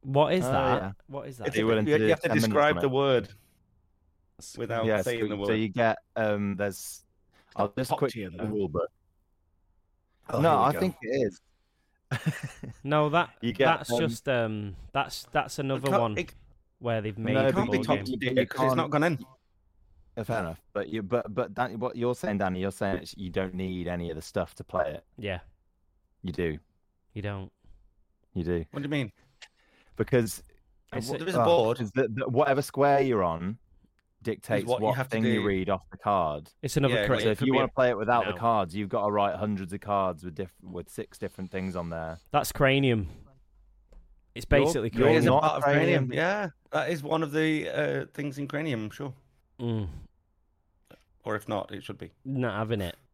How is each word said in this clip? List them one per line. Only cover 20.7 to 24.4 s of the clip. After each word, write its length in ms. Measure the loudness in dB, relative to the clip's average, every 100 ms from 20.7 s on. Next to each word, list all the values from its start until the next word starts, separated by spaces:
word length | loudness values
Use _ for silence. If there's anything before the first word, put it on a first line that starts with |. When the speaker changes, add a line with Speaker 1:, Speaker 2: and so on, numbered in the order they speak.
Speaker 2:
But 160 | -8 -4
you, 140 | -6
but, 300 | -2 -2 -2
but 200 | -4 -4
Dan, 260 | -2 -4 -2
what 160 | -6 -2
you're 200 | -2 -2
saying, 240 | -2 0
Danny, 200 | 0 0
you're 120 | -4
saying 260 | -2 -2 -2
it's, 180 | -6 -12
you 140 | -6
don't 240 | -4 -4
need 340 | -4 -6 -4 -4
any 220 | -4 -6
of 60 | -8
the 40 |
stuff 340 | -6 -4